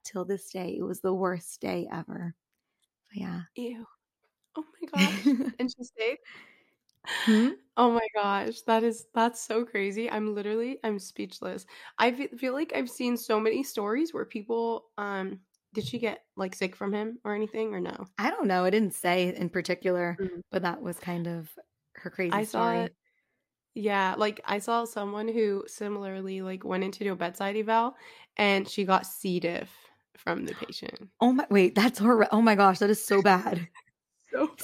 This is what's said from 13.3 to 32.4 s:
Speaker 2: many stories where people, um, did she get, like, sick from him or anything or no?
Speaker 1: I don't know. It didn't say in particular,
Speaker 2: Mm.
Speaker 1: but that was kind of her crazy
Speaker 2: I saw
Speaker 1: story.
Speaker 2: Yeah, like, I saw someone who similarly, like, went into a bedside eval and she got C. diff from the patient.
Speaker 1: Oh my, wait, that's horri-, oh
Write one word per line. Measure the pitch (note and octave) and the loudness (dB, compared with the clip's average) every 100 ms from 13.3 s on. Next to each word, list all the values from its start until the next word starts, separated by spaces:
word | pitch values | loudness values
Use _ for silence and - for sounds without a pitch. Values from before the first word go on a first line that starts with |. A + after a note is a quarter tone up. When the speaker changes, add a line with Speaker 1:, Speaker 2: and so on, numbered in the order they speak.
| G#3+ | 0
Speaker 2:
many | A3 A3+ | 2 0
stories | C4+ - G3+ A#3 E4 | -2 -4 -2 0 -2
where | - A3 | -4 -6
people, | A3 G#3 A#3 A#3 A3+ - - | -8 -4 -2 -2 -4 -8 -8
um, | G3+ G3 F#3+ G3 _ _ _ | -6 -4 -6 -8 _ _ _
did | G#3+ G#3+ | -8 -6
she | A#3 | -4
get, | A3 G3+ _ - | -4 -6 _ -8
like, | F#3+ | -6
sick | - F#3 F#3 | -4 -6 -4
from | G3+ | -4
him | G#3 A3 A#3+ | -4 -4 -6
or | G#3 | -6
anything | G#3 G#3+ A3 A3 | -4 -4 -4 -4
or | G3 | -4
no? | F3 - F#3 - | -6 -8 -12 -4
Speaker 1:
I | A3 | -2
don't | G#4 B3+ | 0 2
know. | F#3 F#3 | 2 4
It | |
didn't | G#3 G3+ | 2 2
say | - F3+ F3+ F3+ - | 0 0 2 2 0
in | F3 | -4
particular, | F#3 E3+ F3+ F#3 F3+ F3 F3 | -2 -2 -2 0 0 0 -2
Speaker 2:
Mm. | F#3+ F3 - | -6 -8 -6
Speaker 1:
but | F#3+ | -4
that | F3 E3+ | -2 -4
was | F3+ E3+ | -6 -8
kind | - F3 E3+ | -6 -4 -4
of | E3+ D#3+ - - _ _ - | -6 -10 -18 -20 _ _ -16
her | F3 | -10
crazy | - F3+ | -4 0
Speaker 2:
I | G3 | 0
saw | G#3+ A3 A#3 A#3 F3+ | 0 0 2 2 -2
Speaker 1:
story. | - _ _ _ _ _ _ _ - | -6 _ _ _ _ _ _ _ -4
Speaker 2:
Yeah, | G#3 G3 F#3+ F#3 | 0 2 2 2
like, | G#3+ G#3 - | 0 0 -4
I | G3+ | -4
saw | G3+ A#3 A#3 | 0 0 0
someone | A3 G3+ G#3 A3 | -4 -6 -4 -2
who | A3+ G#3+ G3 - | 0 2 0 -6
similarly, | - G#3 G3+ G3 F#3+ F#3+ F#3+ | -8 -6 -6 -6 -8 -8 -6
like, | F#3 F#3+ F#3+ | -6 -8 -4
went | F#3 | -2
into | F#3+ G3 G3+ | -2 -2 -4
a | F#3 | -2
bedside | F3 F3+ G3 G#3+ | -4 -2 -4 -2
eval | G#3+ A3+ A#3+ C4+ - - - - | 2 2 2 -2 -16 -20 -10 0
and | G3+ G3 G3 | 4 4 2
she | - F#3+ | -2 4
got | F#3+ - | 4 2
C. | - G3 F3 | -6 -2 0
diff | E3+ E3+ - - - _ _ _ | 0 -4 -8 -16 -20 _ _ _
from | - E3+ - | -6 -4 -4
the | - | -8
patient. | - - - - - - | -10 -12 -12 -14 -12 2
Speaker 1:
Oh | A#3+ | 4
my, | C4 C#4 | 4 4
wait, | G3+ F3+ - | 6 6 6
that's | A#3 - | 2 4
horri-, | G#3+ A#3 G3+ | 6 6 6
oh | G#3+ | 6